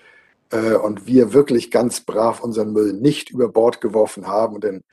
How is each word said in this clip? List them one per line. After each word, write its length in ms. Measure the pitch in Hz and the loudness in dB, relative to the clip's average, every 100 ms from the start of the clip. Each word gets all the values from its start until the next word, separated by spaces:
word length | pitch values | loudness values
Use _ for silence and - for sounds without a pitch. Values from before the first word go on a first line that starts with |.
| _ _ _ _ _ | _ _ _ _ _
äh, 240 | 113 110 | -4 0
und 340 | 107 107 98 98 | 0 0 -6 2
wir 240 | 127 110 | 4 4
wirklich 400 | 131 143 120 - | 4 2 0 0
ganz 300 | 110 123 - | 0 0 -4
brav 400 | - 101 113 110 | -6 -2 0 -2
unseren 320 | 120 110 107 | -6 -4 -2
Müll 180 | 107 107 | 0 0
nicht 380 | 95 143 143 - | 0 0 0 -6
über 180 | 123 113 | -4 -2
Bord 320 | 113 117 - | 2 2 0
geworfen 480 | 110 107 104 - 90 | -2 0 0 -4 -4
haben. 280 | 104 113 104 | -2 -2 -4
Und 100 | 104 | -6
dann 180 | 95 - | -6 -14